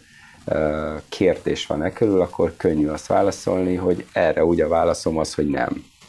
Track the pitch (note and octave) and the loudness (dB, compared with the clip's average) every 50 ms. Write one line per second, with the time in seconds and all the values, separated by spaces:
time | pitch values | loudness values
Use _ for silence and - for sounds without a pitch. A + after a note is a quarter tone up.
0 | - - - - - - - - - - - D#2 D#2 D2+ D2+ D#2 D#2 D#2 D2+ D2+ | -14 -20 -20 -20 -20 -20 -20 -12 -6 -4 -2 -2 0 0 -2 -2 -4 -6 -6 -8
1 | - - - - G2+ F2+ E2 - - D2+ D2 - - - - D2 D#2 F#2+ G#2 - | -10 -8 -2 2 2 2 2 2 -2 -4 -4 -4 -4 -4 -4 -2 -2 -4 -2 0
2 | A#2+ A2 G2 F#2 F2 F2 - - F2 E2 E2 - - F#2 D#2+ D2+ D2 D2+ D2+ D#2 | 0 2 4 4 2 2 0 0 0 0 0 0 0 0 2 2 0 0 -2 -4
3 | - - G2 F#2+ G2 G2+ F#2 - - G2 F#2 F#2 F#2 F#2 F2+ F2+ F2+ F2+ F2+ F2 | -4 0 2 2 2 2 0 -2 -4 -2 -2 0 0 0 -2 0 0 0 0 0
4 | - - - - F2+ D#2+ - - D#2 E2+ E2+ E2 D#2+ D2+ E2+ E2 E2 E2+ D#2+ - | -2 -4 -2 0 2 2 2 2 2 4 4 2 2 2 2 2 2 2 0 0
5 | - F2 D#2+ D#2 D#2 - - - D2+ D2+ C#2 C2 - - - - - - _ _ | -2 -2 -2 -2 -2 -2 -2 -2 -2 -2 0 -2 -2 -4 -4 -8 -12 -16 _ _
6 | - | -16